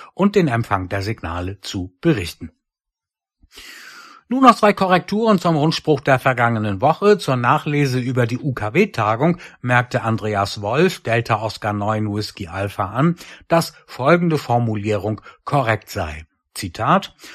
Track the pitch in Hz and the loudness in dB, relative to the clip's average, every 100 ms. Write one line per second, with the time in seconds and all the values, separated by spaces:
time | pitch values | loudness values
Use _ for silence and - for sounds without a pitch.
0 | - - 202 202 156 117 110 98 90 98 | -10 0 2 4 2 0 -2 -4 -4 -6
1 | 98 - 85 90 92 101 - 101 90 _ | -6 -8 -8 -6 -8 -8 -8 -8 -8 _
2 | 170 117 85 - 82 _ _ _ _ _ | 0 0 -2 -10 -16 _ _ _ _ _
3 | _ _ _ _ _ - - - - - | _ _ _ _ _ -20 -20 -20 -20 -20
4 | - - - 254 262 - 208 202 185 180 | -20 -16 -4 4 6 6 4 4 2 2
5 | - 208 226 196 175 156 160 - - 139 | 2 0 2 2 2 2 0 0 0 0
6 | - 131 135 123 117 113 107 98 135 160 | 2 2 2 2 2 2 -2 0 0 4
7 | 202 208 - 127 120 151 156 147 139 127 | 4 2 2 0 2 2 0 0 0 0
8 | 123 123 117 123 147 120 107 147 208 - | -2 0 0 -2 -6 -6 -2 0 0 0
9 | 107 113 160 175 - - 127 123 120 123 | 0 2 0 0 -6 -8 0 0 0 -2
10 | 113 110 107 101 98 110 101 135 185 - | -2 -2 -2 -2 -2 -4 -2 0 0 0
11 | 113 117 117 110 110 - 107 104 104 110 | -2 -2 0 -2 -4 -6 -6 -4 -2 -2
12 | 107 104 104 - 87 92 101 - 95 113 | -2 -4 -8 -10 -10 -6 -6 -4 -4 0
13 | 170 170 - - - 165 - - - - | 0 0 -10 -12 0 0 0 -10 -16 -2
14 | 135 175 175 151 - 120 117 107 104 104 | 2 4 2 -2 0 0 0 -4 -2 -2
15 | 104 107 - - - 143 113 107 - 101 | -4 -8 -12 -16 -2 0 0 -2 -4 -6
16 | 82 78 78 _ _ - 95 - 123 190 | -6 -8 -16 _ _ -10 -10 -4 2 2
17 | - _ - | 0 _ -20